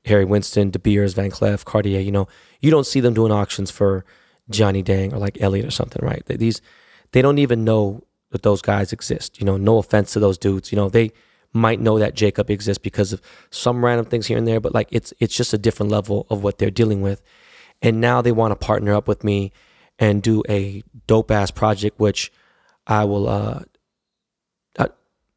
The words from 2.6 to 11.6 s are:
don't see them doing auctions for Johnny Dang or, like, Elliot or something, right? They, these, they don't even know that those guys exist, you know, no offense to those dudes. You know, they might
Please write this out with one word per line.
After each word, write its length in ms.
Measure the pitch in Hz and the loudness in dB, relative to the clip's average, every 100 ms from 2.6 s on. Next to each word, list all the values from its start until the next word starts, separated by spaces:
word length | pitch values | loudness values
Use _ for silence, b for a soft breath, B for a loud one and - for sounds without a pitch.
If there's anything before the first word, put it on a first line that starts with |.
| 151 | 2
don't 140 | 156 135 | 2 2
see 140 | 135 | 2
them 140 | 120 | 2
doing 180 | 110 113 | 2 2
auctions 400 | 104 101 - 95 | 2 0 -4 -6
for 320 | - 101 95 - b b b - | 0 0 0 -6 b b b -6
Johnny 320 | 104 104 98 | 0 2 2
Dang 320 | 92 98 95 | 0 0 -2
or, 60 | 120 | -4
like, 220 | 101 - | -6 -2
Elliot 240 | 98 98 - | -2 0 -4
or 60 | |
something, 340 | - - - - | -6 -6 -6 -6
right? 200 | - - | -6 -6
They, 100 | - | -2
these, 260 | 113 110 b b b b b | -2 -2 b b b b b
they 100 | 127 | 2
don't 160 | 131 143 | 4 4
even 260 | 139 117 | 2 2
know 400 | 110 110 101 104 - _ _ | 2 2 0 -4 -14 _ _
that 120 | - | -2
those 180 | 107 98 | 0 0
guys 300 | - 101 98 | 0 -2 -2
exist, 480 | - - - - - | -6 -6 -8 -8 -4
you 60 | 98 | -2
know, 120 | 95 | 0
no 200 | 98 113 | 2 2
offense 340 | - 110 101 | 2 0 0
to 60 | 113 | 0
those 180 | 104 95 | 0 2
dudes. 340 | 98 95 - | -2 -2 -2
You 40 | 104 | -2
know, 140 | 98 | 2
they 220 | 113 110 - b b b | 2 0 -4 b b b
might 260 | 113 | 0